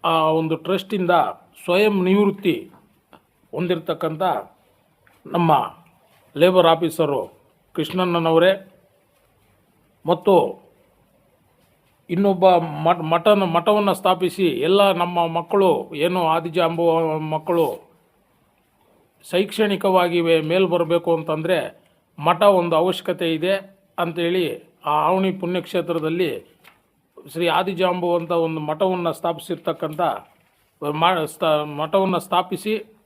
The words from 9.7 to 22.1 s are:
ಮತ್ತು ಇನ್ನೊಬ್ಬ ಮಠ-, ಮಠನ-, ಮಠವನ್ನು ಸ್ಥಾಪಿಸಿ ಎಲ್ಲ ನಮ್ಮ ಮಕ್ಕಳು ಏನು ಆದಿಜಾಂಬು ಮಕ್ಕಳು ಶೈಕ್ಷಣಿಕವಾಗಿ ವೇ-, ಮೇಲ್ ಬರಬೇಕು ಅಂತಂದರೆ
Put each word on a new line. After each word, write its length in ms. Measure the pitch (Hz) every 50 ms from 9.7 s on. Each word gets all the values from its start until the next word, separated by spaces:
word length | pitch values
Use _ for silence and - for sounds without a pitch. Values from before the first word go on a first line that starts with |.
| _ _ _ _ _ _ _
ಮತ್ತು 300 | 151 175 170 - 208 196 170 131 - - - _ _ _ _ _ _ _ _ _ _ _ _ _ _ _ _ _ _ _ _ _ _ _ _ _ _ _ _ _ _
ಇನ್ನೊಬ್ಬ 400 | 180 175 202 202 196 175 185 190 180
ಮಠ-, 440 | 175 165 160 147 151 156 165 175 170
ಮಠನ-, 420 | 160 156 165 170 165 220 208 202 196
ಮಠವನ್ನು 500 | 175 165 170 170 - 214 208 208 196 180
ಸ್ಥಾಪಿಸಿ 540 | 190 - 185 185 180 185 175 - - 196
ಎಲ್ಲ 440 | 165 135 117 135 165 190 202 202 196
ನಮ್ಮ 360 | 185 170 175 175 175 175 170
ಮಕ್ಕಳು 680 | 170 165 170 170 - - 202 190 185 156 110 - - -
ಏನು 320 | 147 151 175 180 185 175
ಆದಿಜಾಂಬು 920 | 160 160 165 160 170 156 180 170 165 170 165 170 170 160 165 165 156 156 156
ಮಕ್ಕಳು 480 | 156 156 156 151 151 - 175 170 160 135 107 - - _ _ _ _ _ _ _ _ _ _ _ _ _ _ _ _ _ _ _ _ _ _ _ _ _ _ _ _ -
ಶೈಕ್ಷಣಿಕವಾಗಿ 880 | - 180 196 190 - - 220 208 202 180 - 196 185 185 175 175 170 175
ವೇ-, 260 | 170 165 165 160 156
ಮೇಲ್ 200 | 156 165 190 190
ಬರಬೇಕು 480 | 185 175 175 170 156 170 170 170 170 165
ಅಂತಂದರೆ 720 | 160 156 160 156 156 160 175 185 160 123 98 - _ _ _ _ _ _ _